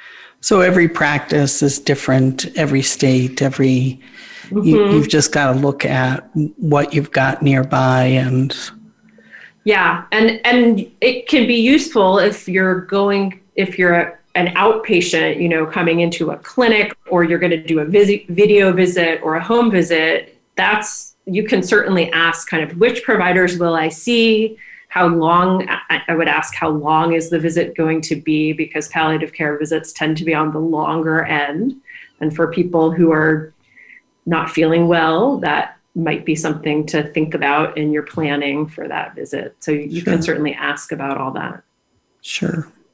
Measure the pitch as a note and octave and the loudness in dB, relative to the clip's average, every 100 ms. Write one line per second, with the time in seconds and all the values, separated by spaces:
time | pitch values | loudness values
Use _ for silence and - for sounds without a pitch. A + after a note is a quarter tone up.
0 | - - - _ - G#3 F3+ F#3 E3+ - | -20 -20 -20 _ 0 4 4 4 2 2
1 | D3+ D3 - D3+ C#3 - C#3+ C#3 - C#3 | 0 -2 -2 0 0 2 0 0 -2 -2
2 | - C3 C3 C3 - - D3 C#3 C3+ - | 2 2 2 0 -6 -4 0 0 0 0
3 | C#3 C3 B2+ C3 C#3 C3+ C3+ C3 C3 B2+ | 2 2 0 -2 -4 0 2 2 0 -4
4 | - - - - - G3+ E3+ D#3 G#2 D#3 | -14 -20 -20 -20 -6 -2 2 4 4 2
5 | D3 D#3 D3 D3+ C#3 C3 C#3 C#3 - C3+ | 2 0 0 0 0 2 0 -2 -2 0
6 | C3 C3 - D#3+ D3+ - E3+ C#3+ C#3+ D3+ | 0 -2 -6 -4 -4 -4 0 0 2 -2
7 | C#3+ C#3 C3+ C3 C#3+ C3+ C3+ C3+ C3 B2+ | -2 0 0 0 2 2 2 0 2 2
8 | B2+ C3 C3 B2+ C3 - - - - _ | 2 2 0 0 -2 -4 -12 -16 -20 _
9 | _ _ _ - - _ G#3 G3+ F3 F3 | _ _ _ -20 -20 _ 0 2 2 -2
10 | - G#3+ A3+ A3 A#3+ B3 A#3 G3+ - - | -2 2 2 2 2 4 4 2 -2 -2
11 | A#3+ B3+ - D4+ A#3 A#3 A3+ D4+ - A3+ | 0 0 0 2 2 2 4 4 2 2
12 | F#3 G3 F#3 G3 - F#3 F#3 F3+ F3+ G3 | 4 4 2 -2 -4 0 0 0 -2 -2
13 | G3+ G3+ G3 F#3 _ - F#3 - F3+ F3 | 0 0 -2 -6 _ -4 -4 0 2 2
14 | E3 - _ F#3 F3 F#3 G#3 A3 - F#3 | 0 -8 _ -2 -2 2 2 2 2 0
15 | F3 E3+ D#3+ - E3+ D#3+ D#3 F3+ E3+ E3 | 2 0 -2 0 0 0 -2 -2 0 2
16 | E3+ E3+ D#3 D3+ - - A#3+ G#3+ G#3 - | 0 -2 -6 -6 -8 0 2 2 0 -4
17 | - F3+ E3+ E3+ F3 E3 D#3+ D#3+ D3+ G3+ | -4 0 2 0 0 -2 0 -2 2 4
18 | G3+ G3+ - F3 G#3 G#3 G3 F3+ F3+ F3+ | 4 2 -2 2 6 6 4 4 2 2
19 | E3 D#3+ D#3+ D#3+ F3 A#3 A#3+ F#3+ E3 E3 | 0 0 -2 -4 0 2 4 2 2 2
20 | D#3+ E3 - _ _ - F#3+ G#3+ - - | 2 0 -4 _ _ -2 0 0 -4 -10
21 | - _ - F#3 G#3+ G#3+ F3 G#3 G#3 F#3 | -14 _ -6 -4 0 -2 2 2 2 0
22 | E3+ D#3+ E3 D#3+ - E3 D3 E3+ A#3 - | 0 0 0 -2 -4 -4 -4 0 0 2
23 | - G#3+ F3+ F3+ F3+ F3+ E3+ E3 D#3+ D#3 | -2 0 2 2 2 0 0 0 -2 -4
24 | - A#3 A3+ A3 A3 A3 - - _ F#3 | -2 2 4 2 0 -4 -18 -20 _ 0
25 | F3 E3+ D#3+ F3 F#3 F#3 F#3 - - D#3+ | 2 2 2 4 4 0 -2 -8 -4 -6
26 | - E3 D#3 D3+ D#3 - E3 D3+ D3 D#3 | -2 -2 0 -2 -4 -4 -4 -2 0 0
27 | E3+ E3 D#3+ E3+ E3 E3+ - - D#3+ D#3+ | 2 0 0 -2 0 -2 -2 -2 -2 -2
28 | D#3 D3 D#3 D#3 D#3 D#3 D#3 D3+ D3 E3+ | -4 -6 -2 -2 -2 -4 -6 -6 -6 -2
29 | D#3 D#3 D#3 - D3+ D3 D3+ E3 D#3+ - | 0 -2 -4 -4 -4 -4 -4 -4 -6 -6
30 | D#3 D#3 D#3+ D#3 D#3 D#3 E3 D#3 D3+ D#3+ | -4 -2 -2 -2 -2 -2 -2 -2 -2 -2
31 | D#3+ D#3+ - D3+ C#3+ D3+ A#3+ C4+ - - | 0 -2 0 -2 -4 -4 -4 -6 -16 -20
32 | - _ D#3 D#3+ E3 F3+ F3 E3+ D#3+ E3 | -20 _ -6 -2 -2 -2 -2 2 0 2
33 | E3 D#3 D#3 D#3 D#3 _ _ _ - - | 2 4 2 0 -4 _ _ _ -20 -20
34 | _ _ - E3 - - D#3+ E3 E3+ E3+ | _ _ -4 -4 -2 0 2 2 2 2
35 | D#3+ D#3+ B3 C#4 E3+ D3+ D3+ - _ - | 2 2 0 0 -2 -2 -4 -10 _ -6
36 | E3 C#3+ - D3+ E3 D3+ D#3 D3+ D3+ D#3 | -4 -4 -4 -4 -4 -4 -4 -4 -2 -4
37 | D3+ - D#3 D#3 C#3+ D3 D#3+ - D3+ D3+ | -4 -4 -4 -2 -2 0 -2 -4 -2 -4
38 | D3+ - D#3 C#3+ C#3+ C#3+ D#3 - D3 - | -4 -6 -4 -2 -4 -4 -6 -8 -10 -8
39 | - - E3+ - D#3+ - - D3+ D3 E3+ | -10 -12 -12 -10 -12 -12 -6 -6 -4 -6
40 | F3 E3+ E3 D3+ D3+ B2+ C#3+ C#3+ - C#3+ | -2 -2 -2 -2 -4 -4 -6 -8 -10 -10
41 | C#3 C#3 C3 - - - _ _ _ _ | -8 -6 -8 -8 -10 -14 _ _ _ _
42 | _ _ - - F3+ E3 - _ _ | _ _ -12 -6 -4 -4 -8 _ _